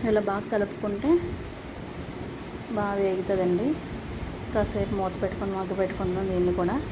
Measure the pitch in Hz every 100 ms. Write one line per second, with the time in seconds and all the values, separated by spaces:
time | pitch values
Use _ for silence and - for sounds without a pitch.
0 | 226 214 196 196 - 220 202 - 208 202
1 | 269 349 349 - - - - - - -
2 | - - - - - - - 220 202 202
3 | 196 185 180 196 180 180 254 311 - -
4 | - - - - - 220 202 208 196 202
5 | 185 180 190 - 196 190 180 185 185 -
6 | 185 185 190 180 180 180 175 254 -